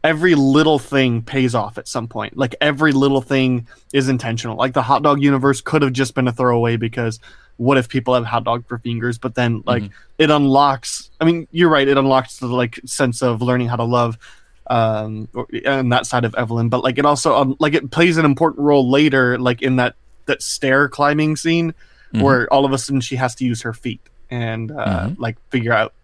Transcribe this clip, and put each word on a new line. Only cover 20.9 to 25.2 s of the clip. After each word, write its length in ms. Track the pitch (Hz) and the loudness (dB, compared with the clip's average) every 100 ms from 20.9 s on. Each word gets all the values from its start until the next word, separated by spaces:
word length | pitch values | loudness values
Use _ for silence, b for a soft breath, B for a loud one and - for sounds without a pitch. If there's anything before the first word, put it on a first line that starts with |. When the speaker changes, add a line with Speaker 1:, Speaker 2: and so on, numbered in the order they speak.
| - 147 147 156 | 0 0 2 -2
Speaker 1:
scene 380 | 156 165 165 165 - b b b | -2 -2 -2 -2 -8 b b b
Speaker 2:
Mm-hmm. 80 | 110 | 0
Speaker 1:
where 300 | 139 131 120 | 2 2 2
all 120 | 139 | 2
of 80 | 139 | 2
a 60 | 135 | -2
sudden 220 | - 139 | -2 -4
she 160 | 117 127 | -4 -4
has 180 | 127 - | -4 -2
to 80 | |
use 180 | 127 113 | -4 -4
her 100 | 117 | -6
feet 280 | 113 123 113 _ _ - | -8 -10 -10 _ _ -12
and, 400 | 123 113 113 113 | -8 -6 -6 -8
uh, 40 | 151 110 113 107 | -6 -4 -4 -6
Speaker 2:
Mm-hmm. 120 | 185 | -6